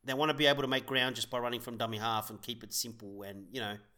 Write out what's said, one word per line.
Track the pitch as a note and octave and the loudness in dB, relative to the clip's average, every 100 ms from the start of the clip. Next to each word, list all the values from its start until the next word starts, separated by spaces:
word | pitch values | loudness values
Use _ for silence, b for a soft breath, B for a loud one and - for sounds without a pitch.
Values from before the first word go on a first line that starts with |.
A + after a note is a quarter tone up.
They | C3 | -4
wanna | C3 D#3 | 2 4
be | C#3+ D3 | 6 6
able | C#3 | 6
to | C3+ | 4
make | C3 A#2+ | 0 2
ground | C3 B2+ | 2 2
just | A#2 - | 0 -2
by | B2 | -2
running | A#2+ A#2+ | 0 -2
from | A2+ A#2 | -6 -4
dummy | A2+ A2 | -2 0
half | A2+ A2 G#2+ | 0 0 -2
and | G#2+ | -8
keep | - A#2+ | -10 -10
it | G#2+ | -6
simple | - A#2+ A2+ G#2 G2 | -4 -4 -8 -12 -12
and, | G2 G2 F#2+ | -10 -12 -10
you | B2 | -6
know, | G#2+ G#2 - | -4 -6 -10